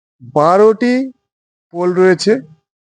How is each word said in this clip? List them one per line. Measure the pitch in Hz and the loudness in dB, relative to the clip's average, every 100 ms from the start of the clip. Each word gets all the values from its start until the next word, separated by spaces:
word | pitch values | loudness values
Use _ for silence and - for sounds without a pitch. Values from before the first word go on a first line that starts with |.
| _ _ 120 151 | _ _ -6 -2
বারোটি | 156 190 214 214 247 254 269 _ _ _ _ _ _ | 2 2 2 0 -2 -2 -6 _ _ _ _ _ _
পোল | 170 180 180 | -6 -4 0
রয়েছে, | 185 175 202 262 - _ _ _ | 2 2 -2 -4 -6 _ _ _